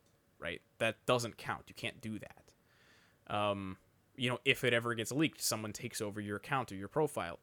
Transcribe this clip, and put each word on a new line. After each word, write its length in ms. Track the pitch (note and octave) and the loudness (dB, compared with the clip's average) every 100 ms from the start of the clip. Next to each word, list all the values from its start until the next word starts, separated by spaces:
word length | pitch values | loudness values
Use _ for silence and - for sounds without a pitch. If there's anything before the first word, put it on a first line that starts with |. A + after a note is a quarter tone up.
| _ _ _ - | _ _ _ -10
right? 200 | E2 - - - | -6 -6 -10 -2
That 180 | A2+ G#2+ - | 0 2 4
doesn't 300 | B2 A#2 - | 4 2 -4
count. 280 | - F2 - | -6 -6 -8
You 60 | |
can't 260 | - A2+ - | -8 -8 -6
do 180 | A2+ G#2+ | -8 -8
that. 1160 | - - - _ _ _ - - - _ - | -10 -16 -20 _ _ _ -20 -20 -20 _ -4
Um, 420 | G#2 G#2 G2 F#2+ F#2 _ _ _ - | 0 2 0 -4 -10 _ _ _ -4
you 120 | B2 | -2
know, 120 | B2 | 2
if 200 | C3+ B2 | 4 4
it 80 | B2+ | 4
ever 220 | A#2 A#2 | 4 2
gets 180 | A2+ G#2+ | 0 0
leaked, 300 | C3 D#3 - | 2 2 2
someone 300 | - A2 G#2+ | -2 0 -2
takes 280 | - A#2+ - | -6 -8 -4
over 200 | G#2 G#2 | -4 -4
your 180 | G#2 G#2 | -4 -4
account 340 | - C3+ A#2 | -2 -2 -2
or 40 | F#2+ | -6
your 120 | G2 | -4
profile, 500 | D3+ D3+ - E2+ - | 0 2 0 -4 -2